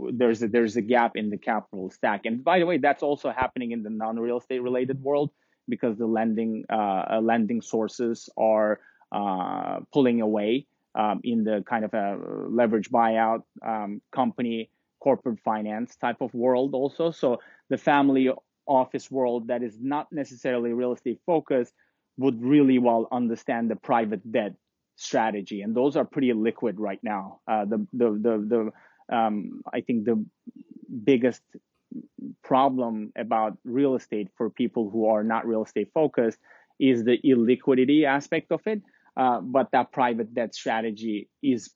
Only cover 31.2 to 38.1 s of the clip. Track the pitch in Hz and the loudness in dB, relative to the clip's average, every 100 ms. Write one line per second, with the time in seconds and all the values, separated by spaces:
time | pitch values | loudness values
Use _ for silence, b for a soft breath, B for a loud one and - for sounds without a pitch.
31.2 | 123 113 _ - _ _ _ - - - | 2 -2 _ -20 _ _ _ -16 -16 -16
32.2 | - - - 131 139 127 117 110 107 - | -16 -14 0 2 2 0 -4 -4 -8 -10
33.2 | 113 113 110 92 127 123 139 127 - 107 | -2 0 0 -4 -6 0 2 0 -2 -6
34.2 | 98 - 113 - 117 120 104 113 107 107 | -6 -4 -6 -2 -2 -2 -2 0 2 2
35.2 | 110 113 117 110 107 - 101 160 147 - | 0 -2 0 -2 -2 -4 -2 0 0 2
36.2 | 113 - b b b - 135 120 113 120 | 0 -2 b b b 0 2 4 2 2
37.2 | 147 127 117 123 - 127 131 147 143 | 4 4 4 2 2 2 4 4 4